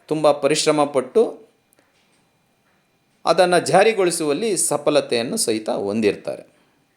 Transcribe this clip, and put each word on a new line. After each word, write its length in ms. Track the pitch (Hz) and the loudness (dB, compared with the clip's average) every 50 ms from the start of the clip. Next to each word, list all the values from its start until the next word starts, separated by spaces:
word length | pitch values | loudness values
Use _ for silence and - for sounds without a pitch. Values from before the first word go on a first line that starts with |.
| _ - | _ -8
ತುಂಬ 240 | 156 156 151 147 | -4 0 2 2
ಪರಿಶ್ರಮ 520 | 143 - 143 139 156 151 - 156 151 151 143 | 2 2 0 -2 0 0 0 0 0 2 0
ಪಟ್ಟು 560 | 139 139 135 123 127 - 214 233 - - - - _ _ _ _ _ _ _ _ _ _ _ _ _ _ _ _ _ _ _ _ _ _ _ _ _ _ _ _ _ _ _ _ _ _ _ - | 0 -2 -4 -4 0 0 0 0 0 -2 -10 -20 _ _ _ _ _ _ _ _ _ _ _ _ _ _ _ _ _ _ _ _ _ _ _ _ _ _ _ _ _ _ _ _ _ _ _ -2
ಅದನ್ನು 400 | - 165 180 180 180 180 170 131 | 2 2 4 4 4 4 2 2
ಜಾರಿಗೊಳಿಸುವಲ್ಲಿ 920 | 127 156 180 208 226 214 190 185 175 165 160 160 147 139 165 226 226 185 | 4 4 4 4 4 2 2 0 0 -2 -2 -2 -2 -2 -2 -2 -2 -2
ಸಫಲತೆಯನ್ನು 800 | 151 - - 147 143 - 156 151 139 - - 120 117 117 143 226 | -2 -2 -2 -4 -2 -2 0 0 0 0 0 -2 -4 -2 -4 -4
ಸಹಿತ 340 | 226 - - 107 110 - - | -4 -2 -2 -2 -2 -4 -6
ಹೊಂದಿರ್ತಾರೆ. 720 | - - - 98 104 113 110 101 85 - - - 64 - - - _ _ _ _ _ _ _ _ _ | -6 -4 -4 -4 -2 0 0 0 0 -2 -6 -12 -12 -12 -16 -20 _ _ _ _ _ _ _ _ _